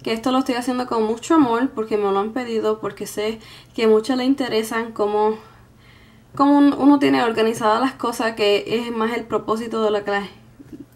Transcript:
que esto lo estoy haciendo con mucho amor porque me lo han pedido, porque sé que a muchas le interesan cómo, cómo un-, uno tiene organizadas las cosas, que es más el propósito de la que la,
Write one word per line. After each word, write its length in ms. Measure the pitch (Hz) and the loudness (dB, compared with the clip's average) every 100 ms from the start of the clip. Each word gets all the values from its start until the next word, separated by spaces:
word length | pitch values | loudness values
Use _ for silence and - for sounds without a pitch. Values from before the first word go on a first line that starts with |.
que 100 | 247 | -6
esto 180 | 220 254 | -4 0
lo 80 | 262 | 0
estoy 160 | 269 240 | 0 -2
haciendo 300 | 254 247 247 | -4 -4 -2
con 180 | 233 | -2
mucho 320 | 214 226 - 330 | -2 -2 2 4
amor 340 | 254 226 262 | 4 2 0
porque 280 | - 220 214 | -4 -4 -2
me 60 | 202 | 0
lo 80 | 196 | 0
han 140 | 214 | -2
pedido, 460 | 240 240 226 214 220 | -4 -4 -2 -2 -2
porque 280 | 202 202 202 | -4 -8 -10
sé 320 | - 214 226 - - - | -6 -6 -6 -12 -20 -14
que 120 | - 226 | 0 4
a 20 | |
muchas 300 | 220 220 254 | 4 2 0
le 80 | 254 | 0
interesan 680 | 277 247 220 220 226 226 | 0 0 -2 -2 -4 -6
cómo, 460 | 220 208 214 220 220 - - - _ - - - - _ - | -4 -2 2 0 0 -8 -20 -20 _ -20 -20 -20 -20 _ 0
cómo 220 | 285 285 | 4 6
un-, 180 | 285 285 | 6 4
uno 220 | 269 285 | 4 6
tiene 240 | 269 269 | 4 2
organizadas 580 | 233 220 220 226 220 220 | 2 0 0 0 0 2
las 120 | 262 | 0
cosas, 420 | - 233 233 226 226 | -2 -6 -2 -4 0
que 280 | 208 202 - | 2 2 0
es 240 | 220 233 | -4 -4
más 240 | 233 220 233 | -4 -4 -4
el 60 | |
propósito 600 | - 214 214 220 233 220 | -4 -4 -2 -4 -4 -2
de 80 | 214 | 0
la 120 | 208 | 0
que 80 | 202 | -2
la, 160 | 202 196 - - - - - - | -4 -6 -12 -20 -20 -20 -20 -20